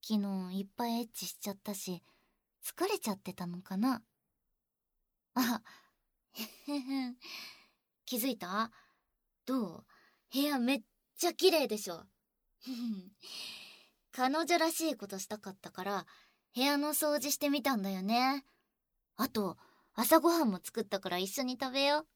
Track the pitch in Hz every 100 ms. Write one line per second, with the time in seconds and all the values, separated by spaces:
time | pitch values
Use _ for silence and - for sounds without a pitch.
0 | - 214 202 190 185 190 196 - 240 233
1 | 233 - 180 - 208 196 - 196 185 175
2 | _ _ _ _ _ _ - - 370 415
3 | - 196 - 185 175 175 - 190 247 233
4 | - _ _ _ _ _ _ _ _ _
5 | _ _ _ 240 240 226 - - _ _
6 | _ _ _ - 220 - - 294 254 269
7 | 254 247 - - - - _ _ _ _
8 | - 247 262 226 175 202 226 - _ _
9 | _ _ _ _ - 262 196 - - -
10 | _ _ _ 269 294 277 240 277 - _
11 | _ - 349 339 370 339 247 214 196 170
12 | - _ _ _ _ _ 254 240 240 202
13 | 185 196 - - - - - - _ _
14 | _ - 254 302 330 339 320 320 320 254
15 | 202 196 - 214 202 196 - - 190 196
16 | 170 - _ _ _ 240 269 285 294 294
17 | 302 294 285 - 294 285 226 240 190 190
18 | 190 233 262 277 - _ _ _ _ _
19 | _ - 254 220 196 - - _ _ -
20 | 240 320 330 339 269 185 - - 214 196
21 | 196 180 196 277 254 254 262 262 277 294
22 | 320